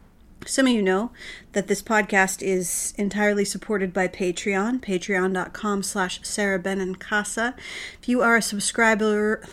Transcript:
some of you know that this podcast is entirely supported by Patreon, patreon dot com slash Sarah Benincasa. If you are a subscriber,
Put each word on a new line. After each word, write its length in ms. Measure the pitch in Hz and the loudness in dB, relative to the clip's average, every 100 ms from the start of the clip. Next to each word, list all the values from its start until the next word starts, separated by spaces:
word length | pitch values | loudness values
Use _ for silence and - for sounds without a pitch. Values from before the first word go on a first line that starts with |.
| - - - - | -20 -20 -20 -18
some 220 | - - 262 | -4 2 4
of 60 | |
you 100 | 233 | 4
know 300 | 190 185 240 - - - - | 4 2 0 -8 -16 -18 -4
that 160 | 202 196 | -4 0
this 140 | 202 | -2
podcast 600 | - 214 202 202 190 - | 2 0 4 4 2 0
is 520 | 196 185 175 - - - | -2 0 0 -4 -6 -2
entirely 480 | 202 208 208 202 | -2 2 2 2
supported 480 | 202 190 - 208 190 | 0 -4 -2 -2 0
by 160 | 185 180 | 0 -2
Patreon, 720 | - 185 170 214 196 214 254 | 0 -2 -2 -2 0 0 -2
patreon 520 | 208 185 - 190 185 | -2 -4 0 0 2
dot 200 | 185 175 | 0 -4
com 320 | - 214 196 | -4 -2 -2
slash 340 | 185 208 180 - | -2 -2 -2 -4
Sarah 340 | - - 202 190 | -6 -2 0 0
Benincasa. 960 | 190 196 185 185 - 208 202 - 240 254 - - - - | -2 -2 -4 -6 -2 -2 -2 -2 -4 -4 -12 -12 -12 -8
If 80 | - | 0
you 140 | 247 | 2
are 140 | 233 233 | 6 4
a 60 | |
subscriber, 1040 | - 202 - - 226 214 220 208 214 220 - | 2 -2 -2 2 4 4 2 2 0 -2 -6